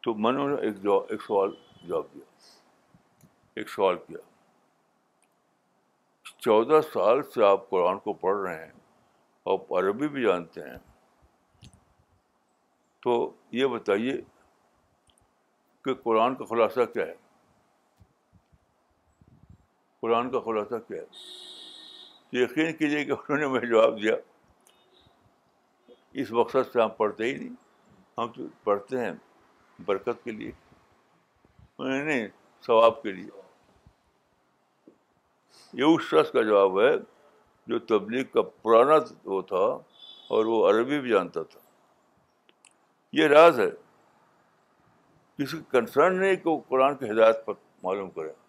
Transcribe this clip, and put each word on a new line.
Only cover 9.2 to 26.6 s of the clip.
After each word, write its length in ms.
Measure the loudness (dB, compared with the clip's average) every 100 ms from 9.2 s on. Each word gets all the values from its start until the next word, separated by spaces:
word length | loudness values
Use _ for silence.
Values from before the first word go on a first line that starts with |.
| _ _ -4
آپ 260 | -4 -2
عربی 340 | -2 -2 -2 -6
بھی 140 | -2
جانتے 380 | 0 -2 -4 -16
ہیں، 180 | -18 -20 _ _ _ _ _ _ _ _ -20 _ _ _ _ _ _ _ _ _ _ _ _ _
تو 320 | -2 0 -2 -8 _
یہ 140 | -4 -2
بتائیے 460 | -4 -2 0 0 -6 -10 _ _ _ _ _ _ _ _ _ _ _ _ _ _ _
کہ 100 | -8
قرآن 400 | -6 0 2 0
کا 100 | -2
خلاصہ 360 | -6 0 0 0
کیا 260 | -4 -2 -8
ہے؟ 80 | -10 _ _ _ _ _ _ _ _ _ _ _ _ _ _ _ _ _ _ _ _ _ _ _ -20 _ _ _ _
قرآن 300 | -2 -2 0
کا 100 | -4
خلاصہ 340 | -4 -6 -4 -8 -10
کیا 140 | -16
ہے؟ 40 | -16 -20 -20 -20 -20 -20 -20 -20 -20 -20 -20 _ _
یقین 440 | -2 -2 0 -2 -2
کیجیے 280 | -2 -2
کہ 60 | -4
انہوں 280 | -6 -4 -4
نے 80 | -2
مجھے 200 | -2 2
جواب 360 | 4 4 2
دیا، 120 | -2 -4 -6 _ _ _ _ _ _ _ _ _ _ _ _ _ _ _ _ -20 _
اس 180 | -12 -6
مقصد 420 | -2 0 0